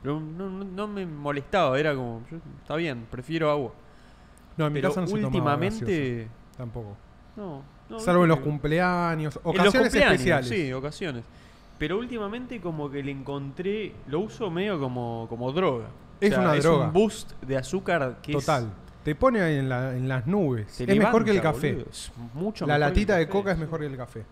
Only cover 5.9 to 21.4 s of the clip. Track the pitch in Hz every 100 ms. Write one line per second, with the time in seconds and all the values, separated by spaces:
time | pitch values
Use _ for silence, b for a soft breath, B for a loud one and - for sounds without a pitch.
5.9 | 170 135 120 113 113 - - 120 120 104
6.9 | 101 - - - - 202 139 139 - -
7.9 | 220 220 180 170 151 135 147 147 160 180
8.9 | 180 170 160 151 - 170 180 175 240 233
9.9 | 196 - 147 131 151 123 190 143 131 139
10.9 | 151 180 123 117 B B B B - 151
11.9 | 190 240 240 202 233 247 240 175 156 147
12.9 | 139 139 139 131 139 139 135 180 208 196
13.9 | - - 151 214 - 214 165 208 180 135
14.9 | 123 120 117 113 117 123 147 185 123 110
15.9 | - - - 196 135 123 147 147 151 131
16.9 | 160 214 - - - 131 131 131 185 190
17.9 | 170 131 117 - 143 139 147 113 95 -
18.9 | - - 151 254 233 170 147 135 123 131
19.9 | 127 131 131 117 202 160 120 107 - 127
20.9 | 202 214 226 220 202